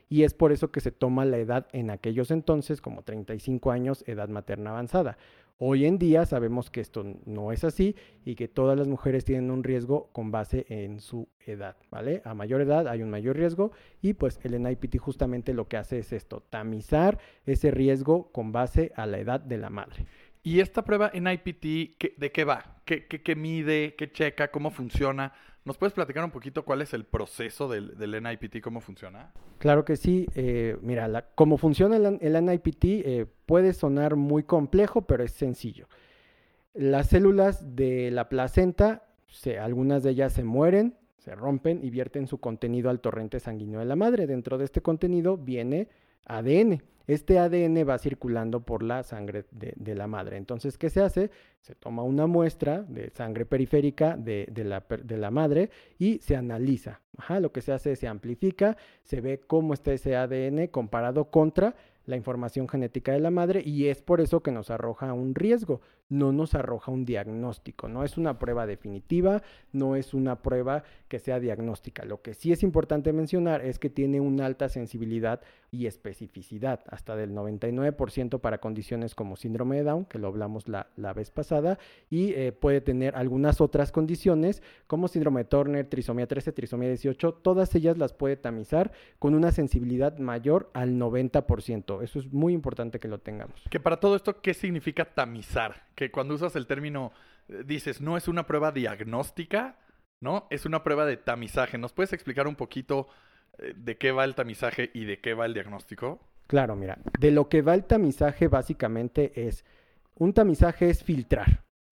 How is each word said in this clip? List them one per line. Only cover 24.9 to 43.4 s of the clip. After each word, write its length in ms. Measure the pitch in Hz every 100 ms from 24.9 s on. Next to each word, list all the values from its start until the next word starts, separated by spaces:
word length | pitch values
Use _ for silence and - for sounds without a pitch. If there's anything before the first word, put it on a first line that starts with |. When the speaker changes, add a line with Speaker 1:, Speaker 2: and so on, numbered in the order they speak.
| - 139 135 135 - - -
Speaker 2:
¿Nos 140 | 139 -
puedes 160 | 202
platicar 280 | 196 143 139
un 80 | 165
poquito 360 | 135 135 151 -
cuál 160 | 139
es 100 | 143
el 120 | 117
proceso 640 | 107 110 101 - 113 - 139
del, 280 | 107 104 95
del 180 | 104
N 180 | 107 117
I 40 | 113
P 100 | 107
T, 120 | 113
cómo 200 | 113 117
funciona? 520 | 107 95 95 101 151 - - -
Speaker 1:
Claro 280 | 147 147 151
que 100 | 147
sí. 300 | 185 185 180
Eh, 420 | - 127 120 113 -
mira, 260 | 117 120 113
la, 160 | 113 -
cómo 220 | - 156 143
funciona 400 | 160 143 196 220
el, 220 | 202 202
el 160 | 156 160
N 160 | 180
I 60 | 175
P 140 | 170
T, 480 | - 180 208 139 123
eh, 60 | 110 _ -
puede 260 | 170 185
sonar 440 | 175 147 139 147 147
muy 260 | 143 151
complejo, 640 | 151 170 139 190 208 233 -
pero 180 | 123
es 80 | 120
sencillo. 560 | - 135 120 113 - - _ _ _ _ _ _ _ _
Las 340 | - 139 139 143
células 640 | 180 196 196 190 - 147
de 360 | 123 131 127 123
la 180 | 123 120
placenta, 800 | 131 127 - 185 175 214 220 - _ _
se, 320 | - 131 107
algunas 440 | 110 120 135 143
de 80 | 135
ellas 240 | 131 135
se 100 | -
mueren, 520 | 117 127 165 196 233 - _ _
se 180 | -
rompen 480 | 101 131 135 160 175
y 60 | 131
vierten 380 | 120 127 143 135
su 140 | 139
contenido 500 | 120 110 120 123 123
al 100 | 123
torrente 400 | 117 110 110 127